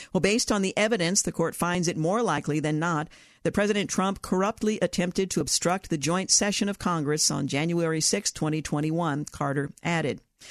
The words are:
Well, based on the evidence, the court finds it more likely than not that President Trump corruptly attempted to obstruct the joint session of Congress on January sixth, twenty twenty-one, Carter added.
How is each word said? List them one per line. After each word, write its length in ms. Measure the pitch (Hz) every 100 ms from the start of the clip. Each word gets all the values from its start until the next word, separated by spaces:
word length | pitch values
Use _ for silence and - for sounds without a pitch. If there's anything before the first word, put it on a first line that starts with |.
| -
Well, 80 | 185
based 300 | 190 233 -
on 100 | 208
the 160 | 190 -
evidence, 460 | 214 233 170 202
the 80 | 175
court 240 | - 165 -
finds 320 | 175 180 165
it 100 | 156
more 240 | 160 220
likely 380 | 214 143 - 151
than 180 | 151 151
not 300 | 170 156 165 - - _
that 100 | 160
President 360 | 196 208 208 -
Trump 320 | - 190 196
corruptly 560 | - 190 202 - 214 -
attempted 520 | 175 - 180 190 190
to 100 | 165
obstruct 480 | 135 - 170 185 -
the 80 | 160
joint 320 | 143 180 -
session 400 | - 208 - 202
of 80 | 196
Congress 540 | 185 165 143 151 -
on 160 | 147 143
January 520 | 139 165 170 165 160
sixth, 360 | - 202 - -
twenty 260 | 156 156
twenty-one, 640 | - 147 156 165 165 143 -
Carter 460 | - 143 139 143 -
added. 400 | 165 165 143 - _ _ -